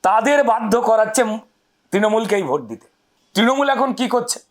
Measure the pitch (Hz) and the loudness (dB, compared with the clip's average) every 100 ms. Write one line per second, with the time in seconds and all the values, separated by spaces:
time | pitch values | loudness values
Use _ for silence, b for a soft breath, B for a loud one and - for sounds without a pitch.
0 | 185 220 233 294 247 226 220 233 247 226 | 2 2 2 2 2 0 0 0 2 2
1 | 214 233 220 220 _ _ _ _ _ 196 | 2 0 -2 -4 _ _ _ _ _ 0
2 | 214 220 214 202 156 143 117 113 _ _ | 2 0 0 -2 0 -4 -6 -16 _ _
3 | _ _ _ 190 226 269 277 254 269 - | _ _ _ 0 0 2 0 0 -2 -2
4 | 240 247 240 - _ | -2 -2 -4 -10 _